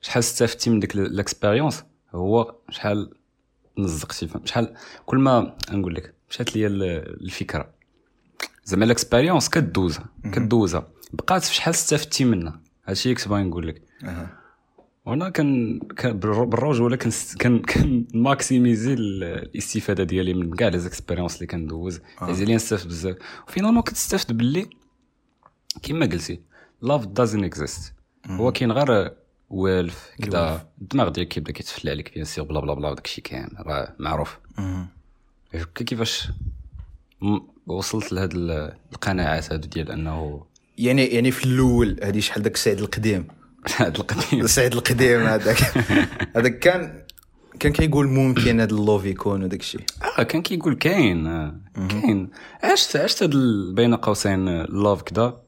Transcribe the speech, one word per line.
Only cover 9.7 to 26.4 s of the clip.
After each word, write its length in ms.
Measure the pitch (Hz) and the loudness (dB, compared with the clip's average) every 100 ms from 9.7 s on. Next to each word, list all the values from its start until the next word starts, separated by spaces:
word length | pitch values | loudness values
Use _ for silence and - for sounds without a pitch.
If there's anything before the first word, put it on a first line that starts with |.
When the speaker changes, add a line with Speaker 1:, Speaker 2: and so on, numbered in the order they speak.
| - 90 76 - - | 2 0 -2 -10 -12
Speaker 2:
مهم. 100 | - | -6
Speaker 1:
كدوزها. 540 | 98 117 117 101 85 - _ - | -2 2 4 4 0 -6 _ -14
بقات 320 | - - 185 | -6 0 0
في 100 | - | 2
شحال 200 | - - | 0 0
استفدتي 500 | 170 - 147 - - | 0 2 0 0 0
منها. 360 | 127 104 85 - _ _ - | 2 2 -2 -10 _ _ -6
هادشي 220 | 95 123 | -2 0
اللي 60 | |
كنت 140 | 123 - | -2 0
باغي 140 | 101 | 0
نقول 260 | 95 85 80 | 0 -2 -6
لك. 140 | 78 _ _ | -8 _ _
Speaker 2:
أها. 320 | 98 85 85 - - _ _ _ _ _ | -12 -10 -12 -16 -20 _ _ _ _ _
Speaker 1:
وانا 260 | - 127 185 | -4 -2 -2
كان، 500 | 165 147 135 113 - - - | 0 2 2 0 -4 -8 -4
كان 240 | 127 107 | -4 -2
بالر-، 240 | 104 104 | 0 2
بالروج 360 | 120 110 147 131 | 2 2 2 2
ولا 160 | 120 127 | 2 2
كان 140 | 120 | -2
س-، 260 | - - - | -4 -8 -2
كان، 220 | 123 117 | 2 2
كان 480 | - - - 123 117 | 2 2 4 2 0
ماكسيميزي 800 | 113 127 139 - 127 123 113 117 | 2 2 2 2 4 4 4 2
ال-، 280 | 131 107 95 | 0 -2 -4
الاستفاده 800 | 87 - - - - 110 - 98 | -6 -6 -8 -8 -6 -4 -2 0
ديالي 300 | 92 92 92 | 0 0 0
من 200 | 92 85 | 0 -2
كاع 140 | 82 117 | 0 0
لي 100 | 90 | 0
زيكسبيريونس 560 | 87 - - 87 87 | -4 -10 -6 -4 -4
اللي 120 | - 85 | -6 -8
كندوز. 540 | 87 78 80 87 82 - - | -8 -6 -6 -8 -10 -16 -12
Speaker 2:
آه. 20 | |
Speaker 1:
عزيز 180 | 90 90 | -6 -2
لي 120 | 101 | 2
نستافد 340 | 113 - 104 90 | 2 2 -2 -4
بزاف. 280 | 85 92 90 - - - | -6 -4 -6 -12 -18 -8
وفينالمون 340 | - 208 233 | -2 4 4
كتستافد 540 | 226 - - 190 - 117 | 2 -4 -2 -2 -2 0
باللي، 300 | 120 156 208 - _ _ _ _ _ _ _ _ _ - | 0 0 -4 -12 _ _ _ _ _ _ _ _ _ -10
كيما 240 | - 156 131 | -6 0 0
قلتي، 340 | 87 - 85 | 0 -6 -12